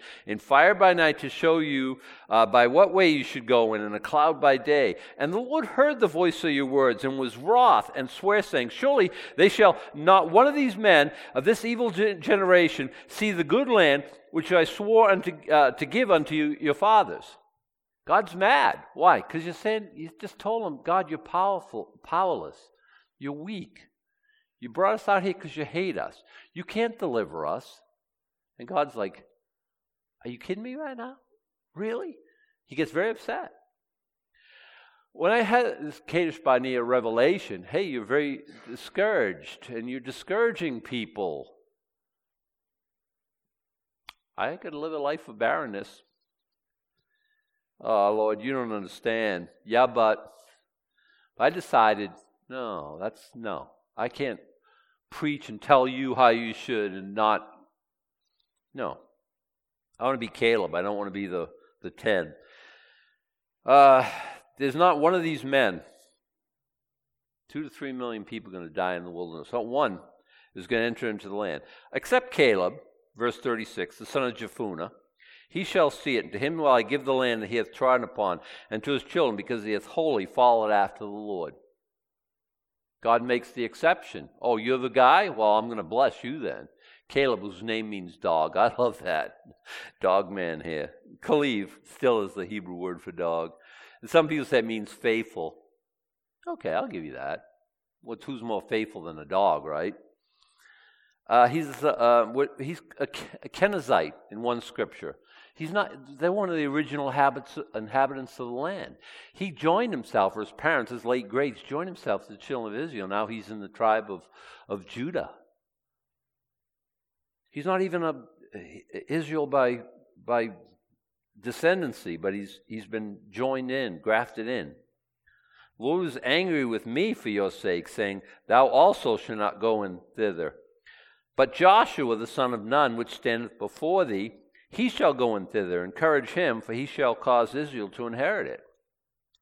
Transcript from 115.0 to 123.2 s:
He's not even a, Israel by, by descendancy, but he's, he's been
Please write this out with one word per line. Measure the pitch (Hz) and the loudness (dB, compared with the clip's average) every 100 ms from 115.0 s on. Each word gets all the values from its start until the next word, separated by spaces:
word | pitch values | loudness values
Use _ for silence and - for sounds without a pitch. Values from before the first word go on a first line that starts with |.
| 143 170 - - _ _ _ _ _ _ _ _ _ _ _ _ _ _ _ _ _ _ _ _ _ | -8 -6 -8 -12 _ _ _ _ _ _ _ _ _ _ _ _ _ _ _ _ _ _ _ _ _
He's | 147 160 | -8 -2
not | 185 | -2
even | 190 175 | -2 -2
a, | 165 135 113 _ - - - - - - - | -4 -4 -12 _ -20 -20 -18 -20 -16 -16 -6
Israel | 151 147 156 143 | -6 -4 -4 0
by, | 135 123 120 - - _ _ | 2 2 0 -8 -20 _ _
by | - 120 113 92 - _ _ _ _ _ _ 107 | -2 -2 -2 -8 -20 _ _ _ _ _ _ _
descendancy, | 117 - 160 190 151 - - 82 | -12 0 2 2 -2 -8 -10 -6
but | 98 | -6
he's, | 101 98 - _ | -6 -10 -16 _
he's | 110 104 | -16 -10
been | 110 107 101 | -8 -8 -14